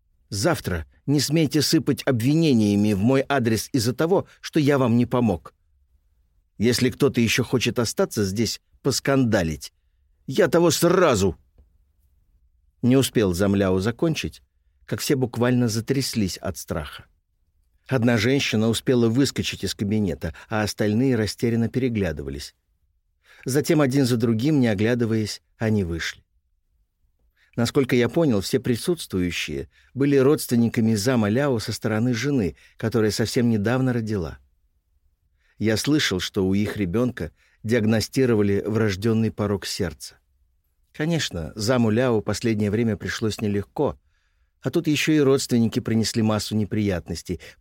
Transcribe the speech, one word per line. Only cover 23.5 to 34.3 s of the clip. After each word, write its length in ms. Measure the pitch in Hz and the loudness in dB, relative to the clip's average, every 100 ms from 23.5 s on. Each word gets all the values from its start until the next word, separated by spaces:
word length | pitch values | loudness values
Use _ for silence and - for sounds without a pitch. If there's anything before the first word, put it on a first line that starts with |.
| 139 143 156 | -2 2 2
один 240 | 135 139 | 4 2
за 120 | 120 120 | 2 2
другим, 440 | 117 110 143 147 | 2 0 2 2
не 80 | 120 | 2
оглядываясь, 760 | 98 107 123 113 113 107 - _ - | 2 0 0 0 -2 -4 -8 _ -6
они 240 | 110 107 | 0 0
вышли. 400 | 85 85 - - _ _ _ _ _ _ _ _ _ _ _ _ _ - | 0 -4 -8 -10 _ _ _ _ _ _ _ _ _ _ _ _ _ -2
Насколько 400 | 117 147 127 123 | 0 0 2 2
я 120 | 117 | 2
понял, 320 | 165 156 104 | 2 2 0
все 200 | - 123 | 0 -4
присутствующие 1080 | 123 117 - 170 - 95 90 85 - 69 67 _ _ | -2 -4 -2 -4 -4 -2 -2 -4 -8 -8 -10 _ _
были 220 | 123 143 139 | -2 2 4
родственниками 800 | 131 151 - 120 113 123 110 | 4 2 2 2 2 2 0
Зама 340 | 110 113 123 104 | 2 2 2 2
Ляо 300 | 120 143 117 | 2 0 -2
со 140 | - | -4
стороны 420 | 104 - 110 127 | -6 -4 -2 0
жены, 420 | 113 139 135 87 - - _ | -2 -2 -2 -2 -4 -20 _
которая 340 | 113 117 107 | -2 2 0
совсем 400 | - 110 127 120 | 0 -2 0 2
недавно 420 | 110 104 127 131 | 2 0 0 0
родила. 460 | 120 107 104 76 | -2 -2 -4 -6